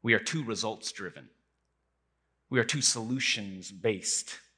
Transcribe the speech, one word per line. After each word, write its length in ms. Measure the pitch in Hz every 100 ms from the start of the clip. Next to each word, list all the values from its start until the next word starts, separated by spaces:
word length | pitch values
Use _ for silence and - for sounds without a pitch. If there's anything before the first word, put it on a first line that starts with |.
we 120 | 120
are 40 | 110
too 240 | - 160
results 480 | 120 104 110 110 -
driven. 380 | - 92 73 64 _ _ _ _ _ _ _ _ _ _ _ _
We 100 | 127
are 60 |
too 160 | 113 151
solutions 920 | 131 123 110 131 123 - 101 95 90
based 680 | 95 113 98 - - - - -